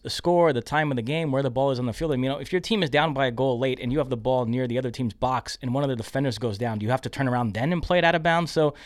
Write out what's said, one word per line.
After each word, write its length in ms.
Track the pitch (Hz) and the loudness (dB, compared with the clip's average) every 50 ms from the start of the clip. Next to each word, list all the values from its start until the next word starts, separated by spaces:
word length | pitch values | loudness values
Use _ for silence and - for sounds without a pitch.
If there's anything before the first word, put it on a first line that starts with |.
| - | -8
the 60 | 113 | -8
score, 440 | - - - 175 175 175 170 160 135 | -6 -2 0 2 4 6 6 4 4
the 80 | 120 | 2
time 280 | - - 147 151 156 147 | -2 -2 0 0 0 0
of 60 | 135 | 0
the 60 | 120 | -2
game, 300 | 110 123 151 165 165 147 131 | -2 -2 -2 -2 -2 0 0
where 100 | 135 139 | 0 0
the 60 | 131 | 0
ball 180 | 117 131 135 139 | 0 0 0 2
is 80 | 131 120 | 0 0
on 60 | 127 | -2
the 60 | 120 | -4
field. 220 | 107 - 165 156 139 | -4 -2 -2 -2 0
I 20 | |
mean, 80 | 127 127 | 0 0
you 40 | 135 | -2
know, 80 | 139 | -2
if 160 | 147 143 - 185 | -4 -6 -2 -4
your 80 | 180 | -2
team 200 | - - 226 202 | 0 0 0 0
is 80 | 170 135 | 0 2
down 240 | 127 147 156 160 135 | 2 2 2 2 2
by 120 | 135 135 | 2 0
a 40 | 127 | 0
goal 280 | 117 131 135 135 123 117 | 2 2 2 2 2 2
late 200 | 135 131 127 - | 0 0 -2 -2
and 100 | - 120 | -2 -2
you 60 | 131 | 0
have 120 | 156 135 127 | 0 0 0
the 60 | 127 | -2
ball 280 | 117 107 127 131 127 123 | -2 0 0 2 2 2
near 220 | 113 120 127 127 | 0 0 0 0
the 100 | 120 117 | 0 0
other 120 | 127 127 120 | -2 -2 -4
team's 220 | 110 - 127 110 - | -4 -2 -4 -4 -2
box 440 | - 131 127 127 120 - - - - | -2 -2 0 0 0 -4 -6 -10 -6
and 120 | - 123 120 | -4 -2 0
one 100 | 139 143 | 0 0
of 60 | 135 | 0
the 80 | 127 | -2
defenders 400 | 117 - - - 135 143 131 107 | -2 -4 -4 -2 -2 0 0 -2
goes 200 | - 127 113 101 | -2 -2 -4 -2
down, 220 | 101 120 117 110 107 | -2 -2 -2 -2 -2
do 60 | 104 | -2
you 60 | 110 | 0
have 100 | 127 - | -2 -2
to 80 | - 113 | -2 -4
turn 180 | - - 135 | -4 -2 -2
around 260 | 127 123 123 120 110 92 | 0 0 0 0 0 -2
then 200 | 110 127 160 180 | -2 0 0 0
and 100 | 165 - | 0 0
play 140 | - 180 | 2 2
it 80 | 180 165 | 4 4
out 100 | 165 170 | 4 2
of 80 | 165 156 | 2 2
bounds? 280 | 170 165 170 170 151 | 2 2 2 0 0
So 220 | - 160 156 147 - - - | 2 2 2 2 2 -2 -14